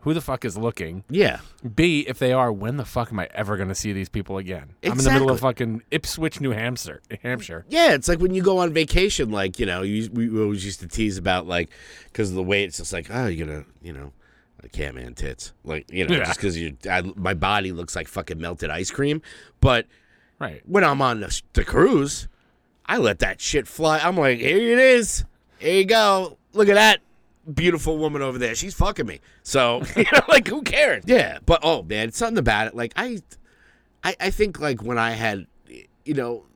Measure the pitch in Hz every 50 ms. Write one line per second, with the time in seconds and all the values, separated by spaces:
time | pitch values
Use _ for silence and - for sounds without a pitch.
0 | - 147 160 165 - - 131 127 - 113 87 104 113 117 113 - 90 80 85 98
1 | - - 135 190 196 113 - - - - - _ - 120 104 - 165 175 165 143
2 | 147 - 127 - 135 127 127 131 127 120 107 98 101 113 135 147 117 - - 127
3 | - - 113 98 - - - - 107 98 104 95 98 95 95 - - 107 101 98
4 | 95 - - 107 92 - 98 95 98 90 92 78 69 78 90 _ - - 120 131
5 | 135 135 135 135 135 135 127 110 131 131 117 - 123 113 113 117 - _ 151 160
6 | - - - - 160 156 - - 147 131 110 107 113 120 127 - - 82 69 -
7 | _ - - - - 120 127 120 - - 82 82 - - 277 330 339 294 165 139
8 | - - 175 160 180 185 185 185 175 196 190 185 180 170 151 165 160 151 - 180
9 | 190 208 - - 139 107 107 101 95 95 90 - 117 95 87 92 95 101 104 107
10 | 113 104 110 120 113 117 110 107 107 104 104 98 90 101 95 - - 85 - 113
11 | 110 104 95 92 85 95 92 92 80 87 87 87 85 - - - - - - -
12 | - - - - 110 95 90 92 92 92 101 98 101 90 - - 85 - 95 87
13 | 80 - 107 127 127 107 87 78 82 76 76 76 71 _ _ _ - 85 76 67
14 | 71 71 - _ _ _ _ _ _ _ _ - - - - - 73 69 64 64
15 | 62 60 62 - 76 71 64 - - - - _ - - 78 76 - - 87 92
16 | 90 - 175 143 101 82 90 - 104 98 85 82 82 78 69 - - 98 90 92
17 | 90 95 92 101 90 92 98 78 85 95 104 104 95 92 90 82 87 - - 87
18 | 80 - - 98 85 - 90 80 82 85 87 - - 78 76 85 95 - - -
19 | 139 147 151 160 - - - - - - _ _ - 131 123 117 - _ _ _
20 | _ _ _ _ _ _ _ - - - 78 - - - 180 202 180 151 139 139
21 | 135 127 117 110 101 87 - - - _ - - - - - 135 170 262 247 156
22 | 139 143 - - - - - _ _ _ _ _ _ _ _ _ _ - 202 240
23 | 139 107 101 - - 98 92 - - - - 143 110 - - - 160 156 156 156
24 | 151 175 190 175 147 135 123 117 120 135 165 202 233 233 240 247 262 262 254 240
25 | 220 - - - - - _ _ _ _ _ - - 156 180 196 190 185 226 226
26 | 214 202 196 190 185 165 - - _ _ - 208 208 202 202 208 214 220 202 -
27 | _ _ _ _ _ _ _ _ _ 160 143 143 165 175 170 151 113 156 160 151
28 | 156 151 147 143 139 131 127 127 123 113 113 113 - 196 - - 165 196 220 -
29 | 139 104 78 - _ _ _ _ - - - 139 123 120 120 123 147 - - -
30 | 214 - - 277 - - 320 269 - - 214 302 269 - - 269 302 262 156 101
31 | - 185 254 233 123 85 73 71 - - 170 - 147 160 160 120 85 80 104 107
32 | 110 117 - - 233 226 233 202 127 113 107 104 110 110 - 117 120 113 - 175
33 | 220 254 233 185 - _ - - - _ _ _ _ _ _ _ _ _ _ _
34 | - 180 185 - 175 190 - - 214 202 175 - 151 147 127 107 101 117 123 117
35 | 113 113 117 110 113 110 104 98 - - _ _ _ - - - - _ _ _
36 | _ 147 151 135 123 120 120 110 - _ _